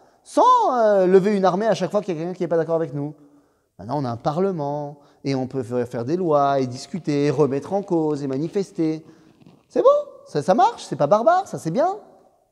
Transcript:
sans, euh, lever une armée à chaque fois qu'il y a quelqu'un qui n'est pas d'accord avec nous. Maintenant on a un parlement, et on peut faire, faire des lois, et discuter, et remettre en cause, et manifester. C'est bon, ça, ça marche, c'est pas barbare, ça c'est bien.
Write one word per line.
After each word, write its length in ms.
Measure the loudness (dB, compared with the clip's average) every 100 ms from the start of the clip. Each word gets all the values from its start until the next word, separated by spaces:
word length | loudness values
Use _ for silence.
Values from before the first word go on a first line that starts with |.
| _ _
sans, 560 | -4 2 4 4 4 2
euh, 280 | 4 4 6
lever 300 | 4 4 2
une 80 |
armée 220 | 2 2 0
à 80 |
chaque 160 | 0 -2
fois 120 | -2
qu'il 120 | -4
y 20 | -6
a 40 |
quelqu'un 160 | -6 -6
qui 80 |
n'est 40 | -2
pas 80 | -2
d'accord 200 | 0 -2
avec 180 | -2
nous. 220 | -6 -8 -10 -20 _ _ _ _ _
Maintenant 240 | -8 -4
on 40 |
a 60 | -4
un 60 | -4
parlement, 840 | -4 -2 -2 -2 -6 -6 -8 -14 _ _
et 100 | -4
on 140 | -4 -4
peut 160 | -6
faire, 240 | -4 -4 -4
faire 160 | -6
des 120 | -4 -2
lois, 440 | 2 2 2 2
et 80 | -2
discuter, 560 | -6 -10 -8 -4 0
et 60 | 0
remettre 420 | 2 0 0 -4
en 100 | -6
cause, 400 | -2 -2 -2 -4
et 60 | -4
manifester. 760 | -4 -4 -4 -6 -4 -2 -4 -10 -20 _ _ _ _ _
C'est 140 | 2
bon, 60 | 4 4 0 -14 -8
ça, 160 | -4
ça 120 | 0
marche, 300 | 4 2 0
c'est 100 | -8
pas 140 | -2 2
barbare, 400 | 4 4 2 0
ça 100 | -8
c'est 140 | -6
bien. 260 | -2 -2 -4 -12 -20 _ _ _